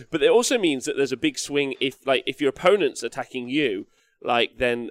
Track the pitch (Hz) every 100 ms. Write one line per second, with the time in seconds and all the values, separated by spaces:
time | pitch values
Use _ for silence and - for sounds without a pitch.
0 | 131 165 165 208 240 165 165 135 147 -
1 | 135 123 156 131 - 143 139 - 135 -
2 | 131 131 - 135 135 - 180 208 147 -
3 | 117 - 123 127 123 143 135 98 - _
4 | _ _ - 120 113 - 123 120 117